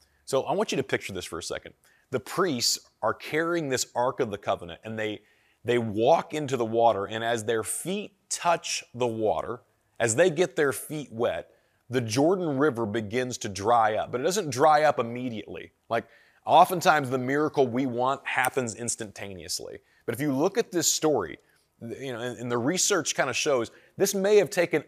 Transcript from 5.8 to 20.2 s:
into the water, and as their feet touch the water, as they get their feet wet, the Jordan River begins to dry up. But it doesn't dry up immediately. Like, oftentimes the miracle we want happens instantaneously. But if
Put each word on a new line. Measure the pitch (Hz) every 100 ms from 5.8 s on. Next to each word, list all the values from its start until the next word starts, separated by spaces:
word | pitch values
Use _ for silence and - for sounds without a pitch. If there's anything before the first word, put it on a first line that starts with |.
| 113 101 117 165 -
into | 151 147 127
the | 117
water, | 113 117 101 98
and | 110
as | 117 120 107
their | 113 107
feet | - 160 196 202 - _
touch | - 175 170 - - - 120
the | 123
water, | 113 107 80 78 117 - _ _ _
as | 117 110
they | 185
get | 151 185 -
their | 147
feet | 120 - 147 143
wet, | 113 117 82 - _ _ _ _
the | 120
Jordan | 117 110 151 190 175 135
River | 151 117 113
begins | 110 107 123 127 120
to | 113
dry | 95 101 117 110 107
up. | 90
But | 120
it | 147
doesn't | 185 160
dry | 120 156 151 151
up | 139
immediately. | 117 120 127 107 - - - _ _
Like, | 117 - _ _ _ -
oftentimes | 143 180 185 180 156 135
the | 131
miracle | 156 139 151 147 131
we | 117 135
want | 120 123 139 -
happens | - 127 - 123 98
instantaneously. | 117 - 110 - 101 92 82 - 50 - - _ -
But |
if | 117